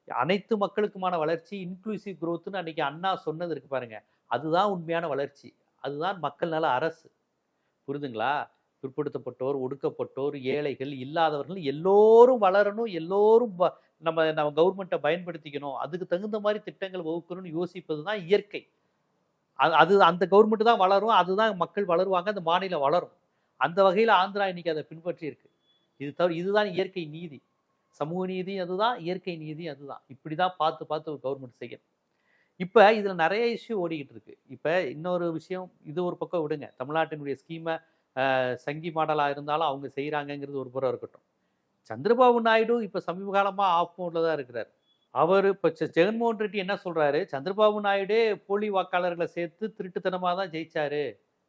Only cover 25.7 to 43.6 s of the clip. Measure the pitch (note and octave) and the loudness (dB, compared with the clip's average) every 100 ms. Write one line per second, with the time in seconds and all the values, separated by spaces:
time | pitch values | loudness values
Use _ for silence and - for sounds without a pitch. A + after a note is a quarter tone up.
25.7 | _ _ - C#3+ C#3 F3 E3 F#3 G#3 G#3 | _ _ -12 -8 0 0 0 0 0 0
26.7 | F3 F#3+ F#3 D#3 D#3 F3 B2+ _ _ _ | -2 -4 -6 -10 -10 -14 -16 _ _ _
27.7 | _ _ - D3+ F3+ F#3 F#3 F#3 G3 F3 | _ _ -8 -6 -4 -4 -4 -6 -6 -4
28.7 | F#3 A3+ B3 E3 F3+ F#3 E3 D#3 D3+ E3+ | -2 -2 -2 -6 -6 -8 -10 -10 -10 -12
29.7 | C#3 C#3 A#2+ - C3 D#3 D#3 F#3 - D#3 | -12 -14 -16 -18 -16 -8 -2 -2 0 -2
30.7 | D#3+ D#3 D3+ D#3 C#3+ C3 C#3 B2+ - A#2+ | -2 -6 -6 -6 -8 -6 -6 -10 -14 -16
31.7 | A#2 _ _ _ _ _ _ _ - F3+ | -16 _ _ _ _ _ _ _ -10 4
32.7 | A3+ G3+ A3 G3 F3+ E3 G#3 A#3 G#3+ - | 8 8 8 0 0 0 2 -2 -2 -6
33.7 | G#3+ E3+ D#3+ C3 A2+ - - - C3 D3 | -4 -4 -6 -10 -18 -20 -20 -20 -6 -2
34.7 | F3+ C#3 C#3+ F3+ F3+ E3+ D#3+ - F#3 F#3 | -2 -2 -6 -4 -2 -2 -6 -8 -10 -12
35.7 | _ D#3 D#3 F3+ F3 D#3+ F3 D3+ D3+ B2 | _ -10 -4 -4 -4 -4 -4 -2 -6 -8
36.7 | - C3 D#3+ D#3 D#3 C#3+ C3 - E3 E3 | -12 -4 -2 -2 -4 -8 -8 -10 -10 -6
37.7 | D#3+ _ _ _ B2+ C3+ C3 B2+ B2 - | -8 _ _ _ -2 0 2 0 -4 -8
38.7 | D#3 E3+ D#3+ D#3 D3+ C#3+ D3 D3 D3+ D#3 | -8 -4 -2 0 0 0 -2 -4 0 0
39.7 | C3+ C#3 - D3 D3+ C#3+ C#3+ C#3 C#3 B2+ | -2 -6 -6 -4 -4 -6 -8 -8 -8 -8
40.7 | C3 C3 A#2+ - - _ _ _ _ _ | -4 -2 -4 -8 -18 _ _ _ _ _
41.7 | _ - A2+ F#3+ A#3+ B3 A#3+ A3+ A3+ A3 | _ -14 -2 2 6 6 6 4 4 2
42.7 | A#3+ G3+ F3+ F3 F3+ G3 G3 G3 F#3+ | 0 -2 -6 -6 -8 -2 0 2 2